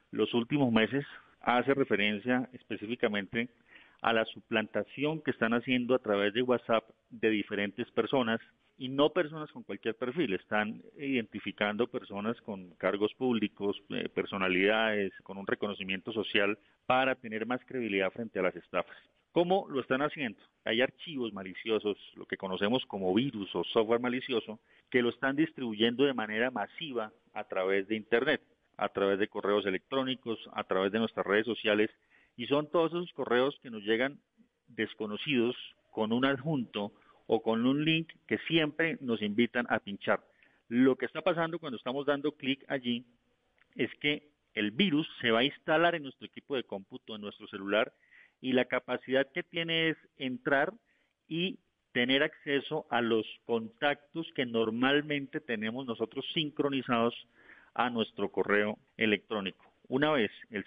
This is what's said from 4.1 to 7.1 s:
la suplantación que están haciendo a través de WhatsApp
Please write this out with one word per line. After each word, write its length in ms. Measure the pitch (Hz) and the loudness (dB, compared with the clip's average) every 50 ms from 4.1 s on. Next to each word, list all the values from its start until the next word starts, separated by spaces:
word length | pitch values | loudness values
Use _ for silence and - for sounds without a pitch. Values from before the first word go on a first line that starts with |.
la 120 | 113 113 110 | 2 2 0
suplantación 960 | - - 107 - - 117 110 110 - - 104 101 - - 131 139 151 160 156 | -2 -4 -14 -6 -2 0 0 0 0 -2 -4 -4 -6 -6 -4 -2 -2 -2 -2
que 100 | - 135 | -2 -4
están 220 | 120 - 117 113 117 | -2 0 0 2 2
haciendo 400 | 120 117 135 127 123 120 117 127 | 0 0 0 0 0 2 2 0
a 40 | 123 | 2
través 340 | - 110 101 101 101 104 98 | 2 2 2 2 2 2 0
de 80 | 120 | 0
WhatsApp 420 | 127 127 123 117 - - 113 110 - - - _ _ _ | 2 2 0 0 2 0 0 0 0 -2 -12 _ _ _